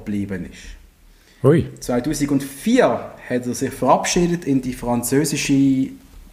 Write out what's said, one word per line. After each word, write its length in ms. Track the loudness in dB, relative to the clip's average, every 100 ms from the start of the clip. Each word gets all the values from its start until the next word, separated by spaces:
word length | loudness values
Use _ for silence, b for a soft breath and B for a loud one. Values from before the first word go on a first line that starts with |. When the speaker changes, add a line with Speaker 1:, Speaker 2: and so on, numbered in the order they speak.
Speaker 1:
geblieben 420 | -6 -6 -4 -6 -10
ist. 960 | -14 -20 -20 -20 _ _ _ _ _
Speaker 2:
Hui. 240 | 4 4 2 -6
Speaker 1:
Zweitausendvier 1300 | -4 -2 -2 -2 0 0 -2 -6 2 4 4 2 -6 -14 -6
hat 180 | -4 -4
er 80 |
sich 160 | -4 -6
verabschiedet 720 | 0 2 2 2 0 2 0
in 160 | 0 -2
die 140 | -2
französische 1120 | -6 -2 -2 0 0 0 -2 2 4 4 2 -2 -8 -20 -20 -20